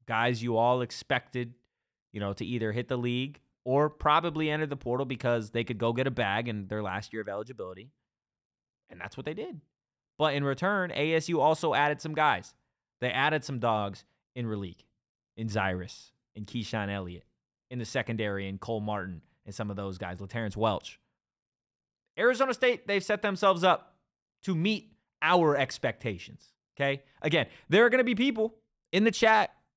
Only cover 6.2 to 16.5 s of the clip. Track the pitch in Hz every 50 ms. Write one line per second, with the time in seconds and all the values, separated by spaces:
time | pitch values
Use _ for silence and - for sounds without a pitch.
6.2 | 117 98 98 110 120 120 110 107 98 92 107 107 104 95 92 98 107 - - 110
7.2 | 104 104 98 101 107 117 127 110 98 92 92 95 107 135 _ _ _ _ _ _
8.2 | _ _ _ _ _ _ _ _ _ _ _ _ _ _ 90 87 85 101 - -
9.2 | 135 151 160 202 294 359 269 151 - _ _ _ _ _ _ _ _ _ _ -
10.2 | 151 156 139 143 143 139 135 127 170 190 208 196 185 175 - - 147 156 160 160
11.2 | 156 - 175 156 131 151 160 - - 160 127 123 147 147 151 143 - 160 156 151
12.2 | 156 147 120 90 - - - _ _ _ _ _ _ _ _ - - 123 - 127
13.2 | 139 151 156 151 - - 139 123 113 117 110 107 104 101 98 - - _ _ _
14.2 | _ _ - 127 120 113 107 101 98 87 85 _ _ _ _ _ _ _ _ _
15.2 | _ _ _ - 113 113 101 110 95 95 92 90 92 - - - - - _ _
16.2 | _ _ - 110 107 -